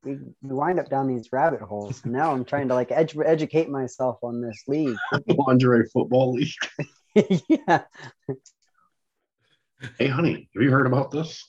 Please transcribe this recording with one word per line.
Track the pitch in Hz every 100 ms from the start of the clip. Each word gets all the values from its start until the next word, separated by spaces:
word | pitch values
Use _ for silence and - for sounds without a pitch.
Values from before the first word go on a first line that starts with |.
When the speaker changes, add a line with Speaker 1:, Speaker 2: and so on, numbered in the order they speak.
Speaker 1:
we, | 135 139 131 -
we | 135
wind | 135 151 175
up | 139
down | 135 135
these | 123 113
rabbit | 127 160 127
holes. | 104 104 101 117 117
Now | 123 160
I'm | 135
trying | 123 143 135
to, |
like, | 123 123
edu-, | 143 160 147 156
educate | 160 151 156 160
myself | 139 131 - 127 113
on | 120 120
this | 120 107 -
league. | 147 147 110 -
Speaker 2:
<laughs> | 143 214
Lingerie | 170 - 127 127 120 110
football | 127 - 127 131
league. | 123 151 - - - 143 _ _
Speaker 1:
<laughs> | 214 214 175 _
Yeah. | 311 - 165 - - 131 _ - 131 - _ _ _ _ _ _ _ _ _ _ _ _ _ 127 -
Speaker 2:
Hey, | 139
honey, | 131 170 73 -
have | 95
you | 135
heard | 135 131
about | 127 135
this? | 143 160 -